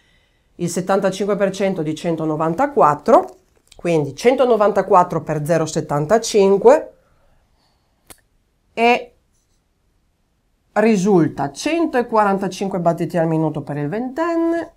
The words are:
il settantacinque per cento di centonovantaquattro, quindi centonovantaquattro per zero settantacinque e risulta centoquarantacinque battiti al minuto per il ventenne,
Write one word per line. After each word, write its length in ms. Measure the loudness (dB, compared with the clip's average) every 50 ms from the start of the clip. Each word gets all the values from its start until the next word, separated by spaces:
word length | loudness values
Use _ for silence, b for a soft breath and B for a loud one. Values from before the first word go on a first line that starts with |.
| b b b b b b b b b _ _
il 120 | -8 -8 -6
settantacinque 680 | -4 -4 -2 -2 0 0 0 -2 -2 -2 -4 -4 -2
per 160 | 0 -2 -2
cento 280 | -2 -2 -2 -2 -2 -4
di 140 | -4 -6 -6
centonovantaquattro, 1300 | -6 -4 -4 -4 -2 -4 -4 -2 -2 -2 -2 -2 -2 -2 0 2 4 4 4 2 2 2 4 4 4 4 0 -6 _ _ _ _ _ _ _ -18
quindi 380 | -8 -4 0 0 0 0 -2 -6
centonovantaquattro 1080 | 0 2 2 2 4 2 2 2 2 2 2 2 0 2 4 4 4 4 2 -2 -6
per 200 | -4 -4 -6 -4
zero 220 | -2 0 0 0 0
settantacinque 1300 | -2 -4 -6 -4 -2 -4 -4 0 2 0 0 0 0 2 2 4 4 4 6 6 6 6 6 2 -6 -16 _ _ _ _ _ _ _ _ _ _ _ _ _ _ _ _ _ _ _ _ _ _ -20 -20 -20 _ _ _ _ _ _ _ _ _ _ _
e 400 | 0 2 2 2 0 -2 -10 _ _ _ _ _ _ _ _ _ _ _ _ _ _ _ _ _ _ _ _ _ _ _ _ _ _ _ _ _ _ _ _
risulta 800 | _ 0 2 2 2 2 2 4 4 4 4 2 -2 -6 -8 -8
centoquarantacinque 1300 | -8 -8 -6 -4 -2 -2 -2 0 -2 -2 -2 0 0 0 2 2 0 -2 -4 -6 -6 -6 -6 -6 -4 -2
battiti 400 | -2 -2 -2 -2 -4 -4 -2 -2
al 80 | -2
minuto 360 | 0 0 -2 -2 -2 -4 -6
per 140 | -8 -8 -8
il 120 | -6 -6 -6
ventenne, 840 | -6 -6 -8 -8 -6 -6 -4 -2 -2 -2 -2 -2 -2 -4 -6 -10 _